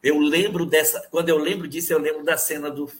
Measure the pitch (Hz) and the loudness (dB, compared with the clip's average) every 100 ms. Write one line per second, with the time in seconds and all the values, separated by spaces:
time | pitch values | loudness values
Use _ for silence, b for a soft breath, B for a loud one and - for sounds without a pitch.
0 | 135 147 147 165 202 175 165 156 151 - | 0 2 4 2 2 0 2 2 2 -2
1 | - 165 170 156 156 196 160 156 170 156 | -4 -2 2 2 2 -4 -6 -8 0 0
2 | 151 151 151 156 - 151 147 139 143 | 0 -4 -2 -2 -2 -4 -6 -8 -10